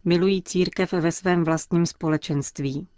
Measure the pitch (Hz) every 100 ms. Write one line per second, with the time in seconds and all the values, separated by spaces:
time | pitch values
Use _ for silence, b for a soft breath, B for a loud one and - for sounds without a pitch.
0 | 170 170 190 190 - 180 180 - 185 180
1 | 165 - 180 175 160 160 - 170 170 -
2 | 160 156 - 143 131 - 139 139 185